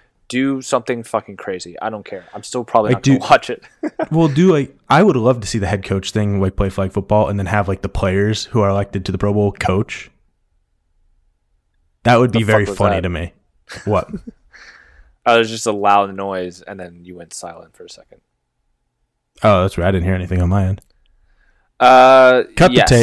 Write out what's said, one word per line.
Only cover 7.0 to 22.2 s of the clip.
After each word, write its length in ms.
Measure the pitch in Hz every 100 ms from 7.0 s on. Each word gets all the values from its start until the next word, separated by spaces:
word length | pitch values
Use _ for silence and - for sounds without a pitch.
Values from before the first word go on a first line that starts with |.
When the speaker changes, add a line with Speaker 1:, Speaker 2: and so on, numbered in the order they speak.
| 95 107 107
Speaker 2:
and 80 | 101
then 80 | 90
have, 220 | 107 95
like, 160 | 95
the 60 | 95
players 560 | - 98 95 104 107 -
who 160 | 117
are 80 | 98
elected 340 | 98 101 101 92
to 60 |
the 80 | 95
Pro 120 | 101 101
Bowl 160 | 101
coach. 580 | - - 92 - - - _ _ _ _ _ _ _ _ _ _ _ _ _ _ _ _ _ _ _ 117
That 100 | 120
would 160 | 123
Speaker 1:
The 60 | 113
Speaker 2:
be 40 |
very 220 | 107 107 101
Speaker 1:
fuck 60 |
was 60 | 95
Speaker 2:
funny 160 | 101 95
Speaker 1:
that? 60 |
Speaker 2:
to 80 | 90
me. 240 | 85 87 _ _ _ - - -
What? 240 | 101 - 196
Speaker 1:
<laughs> 40 | - - _ - - - _ _ _ _ 120
Oh, 60 |
there's 160 | 117 113
just 160 | 110 113
a 60 |
loud 440 | 104 101 101 98 95
noise, 460 | 98 92 90 85
and 180 | - 98
then 240 | 90 87
you 120 | 87 87
went 180 | 85
silent 420 | - 87 82 82 _
for 80 |
a 60 | 87
second. 320 | - _ _ _ _ _ _ _ _ _ _ _ _ _ -
Speaker 2:
Oh, 220 | 110 95
that's 120 | 95 -
right. 120 | 87
I 40 |
didn't 120 | 95 87
hear 80 |
anything 260 | 92 90 90
on 100 | 87
my 160 | 98 92
end. 160 | 95 _ _ _ _ _ _ _ _ _ -
Speaker 1:
Uh, 640 | 127 127 127 131